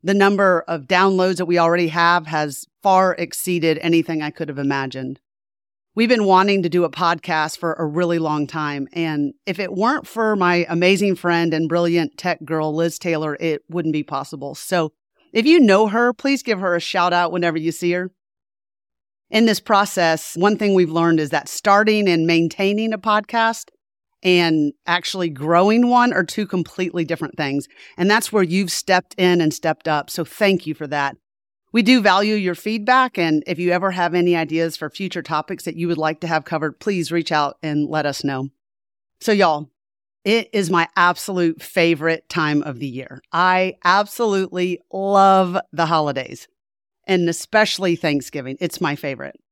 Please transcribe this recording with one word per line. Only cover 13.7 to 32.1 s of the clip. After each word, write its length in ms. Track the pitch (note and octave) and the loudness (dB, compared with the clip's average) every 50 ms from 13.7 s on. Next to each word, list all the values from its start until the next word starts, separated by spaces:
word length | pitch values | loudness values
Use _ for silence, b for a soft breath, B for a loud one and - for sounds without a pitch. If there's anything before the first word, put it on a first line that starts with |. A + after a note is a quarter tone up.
| E3 F3+ D#3 D#3+ D3+ | -6 -4 -2 -2 -2
be 100 | D3+ C#3+ | -2 -4
possible. 500 | - D3 C3+ C#3 - - C#3 C3 C#3 C#3+ | -4 -6 -8 -6 -8 -12 -12 -12 -12 -12
So 380 | - - - F#3 F3 D#3+ D#3 _ _ _ _ _ _ _ _ | -12 -6 -4 -2 -2 -2 -2 _ _ _ _ _ _ _ _
if 120 | - A3+ A3 | -2 2 4
you 140 | D4 E4 E4 | 6 8 8
know 300 | C4+ G#3 F#3+ G3+ A3 G#3+ | 8 8 8 6 4 2
her, 240 | G3 A#3 A#3+ B3 | 2 2 2 0
please 320 | A#3 - - C#4 C#4 C4 - | 0 -2 -2 -2 -2 0 0
give 160 | A#3+ G#3+ F#3 | -4 -2 -2
her 160 | G3 F#3 F3 | 0 -2 -2
a 40 | E3+ | -2
shout 320 | - - - F#3+ F3 F3+ | -4 -2 -2 0 0 2
out 200 | F3 F3 F3 E3 | 2 2 0 0
whenever 260 | F3+ F3+ F3 E3+ D#3 D#3+ | 0 0 0 0 -2 -2
you 140 | D#3 E3 | -4 -4
see 180 | D#3+ - F3 F3 | -4 -2 -2 -2
her. 220 | F3 F3+ F3+ F3+ _ _ _ _ _ _ _ _ _ _ _ _ _ _ _ _ _ _ _ _ _ _ _ _ | -2 -2 -4 -6 _ _ _ _ _ _ _ _ _ _ _ _ _ _ _ _ _ _ _ _ _ _ _ _
In 160 | - A3 A#3 | 0 2 2
this 120 | A3+ G3+ - | 2 2 0
process, 800 | _ - G#3+ G3 G3+ G3 - F#3+ E3+ E3 D#3+ D#3 - - - | _ 2 2 2 2 0 0 0 0 2 0 -2 -4 -10 -4
one 200 | E3 F3+ G#3 G#3+ | 0 2 2 2
thing 180 | - G#3+ G3+ G3 | 2 0 2 4
we've 140 | F#3 F3+ D#3 | 4 2 2
learned 300 | D#3 E3 E3 E3+ E3 D#3 | 2 0 2 2 2 2
is 120 | D3+ C#3 | 0 -2
that 180 | D#3+ D3 D3 - | -2 -4 -4 -6
starting 580 | - - - G#3 G3 G3+ G#3+ G#3+ G#3+ G#3+ G#3 | -12 -4 2 4 4 4 4 4 2 2 2
and 220 | F#3 E3+ E3 D#3+ E3 | 2 2 2 2 2
maintaining 640 | E3+ E3 E3 D#3+ - - G3 G3 G#3 G#3+ A3 A3+ | 2 2 2 0 -2 -2 -2 0 0 -2 -2 -4
a 60 | A3 G3+ | -4 -4
podcast 720 | - A3 G#3 G#3+ G#3 - - A3+ A3+ A3+ A3+ - - _ _ _ _ _ _ _ _ _ _ _ | -2 0 0 0 -2 -2 -2 0 0 0 -2 -4 -12 _ _ _ _ _ _ _ _ _ _ _
and 500 | - F#3 F3+ F3 F3 E3 D#3+ D#3 D3 D3 - _ _ | 0 2 4 4 4 2 2 2 0 -2 -4 _ _
actually 420 | F3+ E3+ F3+ F3 - - F#3+ F3+ E3 | -2 -2 -2 -2 -6 -6 -4 -4 -6
growing 600 | D3 C3 D3 D#3 E3+ F3 F#3+ G#3 A3 A#3 A#3+ A#3+ | -6 -6 -2 2 4 4 4 4 4 4 4 4
one 240 | B3 A#3+ A#3+ B3 | 4 4 4 2
are 120 | - F3 F#3 | 2 -2 -2
two 220 | - - A3 G#3 | -2 -4 -6 -4
completely 580 | - - F3+ D#3+ - - - F#3 E3+ - F3 E3 | -2 -2 -4 -4 -4 -6 -6 -6 -4 -4 -6 -4
different 320 | D3 E3 - E3 - - | -4 -4 -6 -6 -10 -6
things. 320 | - D3+ C#3 C#3 C#3+ C#3+ B B B B B B | -6 -4 -2 -2 -4 -6 B B B B B B
And 140 | B G3+ G3+ | B 2 2
that's 220 | G#3 A#3 A3+ - | 2 2 0 0
where 100 | - G#3 | 0 0
you've 300 | F#3 D#3 F3 F#3+ G3+ F3 | 2 2 2 0 0 -2
stepped 420 | - - - - F#3 F3+ F3+ _ - - | -6 -6 0 2 0 0 0 _ -2 2
in 220 | F#3 F3+ F3+ F3 | 2 4 4 4
and 120 | D#3+ D#3 | 2 0
stepped 340 | D3+ - - D#3+ D#3 _ _ | -2 -2 -4 -4 -4 _ _
up. 240 | D#3+ D3+ D3 C#3 - | -2 -2 -2 -4 -6
So 140 | - - D#3+ | -8 -8 -8
thank 420 | - - - A3 F#3+ G3 E3+ - | -8 -4 0 0 2 2 0 -2
you 80 | D#3 D3 | -8 -10
for 120 | _ D3+ | _ -8
that. 300 | C#3 D3 C#3+ C#3+ C#3 C3+ _ _ _ _ _ _ _ _ _ _ _ | -6 -4 -2 -2 -4 -6 _ _ _ _ _ _ _ _ _ _ _
We 120 | - A#3 | 0 2
do 180 | G#3 A3 C4 B3 | 4 4 4 4
value 340 | G3+ G#3 | 4 4